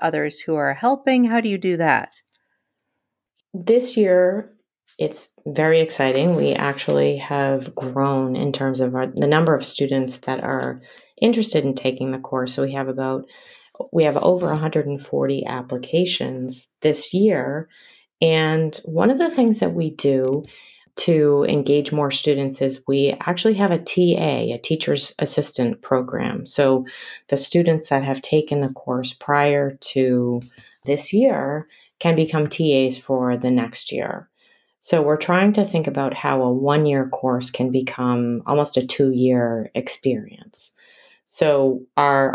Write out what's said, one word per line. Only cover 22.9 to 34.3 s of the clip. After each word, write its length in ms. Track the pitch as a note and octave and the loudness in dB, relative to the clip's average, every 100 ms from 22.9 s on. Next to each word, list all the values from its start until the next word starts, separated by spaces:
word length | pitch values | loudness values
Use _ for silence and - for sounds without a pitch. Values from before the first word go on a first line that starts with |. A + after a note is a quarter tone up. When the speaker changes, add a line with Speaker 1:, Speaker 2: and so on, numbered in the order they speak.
| C#3 C#3 - | 2 2 0
Speaker 2:
actually 340 | - F3+ A3 G3+ | -4 0 2 2
have 160 | G3 | 2
a 80 | E3+ | 0
T 340 | F3 - F3 E3+ | 0 2 2 4
A, 360 | D#3+ B2 A2+ | 0 0 -2
a 80 | A#2+ | -4
teacher's 560 | - D#3+ D3 C#3+ - - | -4 -4 -2 -2 -2 -4
assistant 640 | C#3 - C#3 - A#2+ G#2+ | -4 -2 -2 -2 -2 -2
program. 640 | - C3 B2+ - B2 - - | -2 -2 -2 -4 -4 -6 -6
So 400 | - C3+ C3 C3 - - - - | 0 2 2 -2 -12 -18 -18 -4
the 80 | C#3 | -2
students 520 | - F3 E3+ D#3 - | 0 2 2 0 0
that 140 | C#3 | -2
have 180 | C#3 C3+ | -2 -4
taken 400 | - D#3 D3+ C#3+ | 0 0 0 -2
the 120 | C3+ | -2
course 400 | C3 - B2+ B2+ | -6 -6 -6 -6
prior 580 | - - C#3+ D3 C#3+ C#3 | -6 0 2 4 2 0
to 680 | C#3 - C3+ C3 B2 B2 A#2+ A#2+ - - - C3+ | -4 -6 0 2 2 0 -2 -6 -18 -20 -10 -4
this 280 | C#3 - | -2 0
year 540 | G3+ C4 D#3 C3+ D3+ - _ _ - | 2 4 2 -2 -6 -8 _ _ -2
can 160 | E3+ D#3+ | 2 2
become 320 | D#3+ D#3 D3+ | 2 0 -2
T 380 | - D#3+ C3+ C3 | 0 2 4 2
As 140 | C3 | -2
for 380 | - C3 B2+ B2 | -4 -2 0 0
the 140 | B2+ | 0
next 400 | B2 A#2+ - - | 0 0 -6 -8
year. 380 | - - - - | -6 -6 -8 -14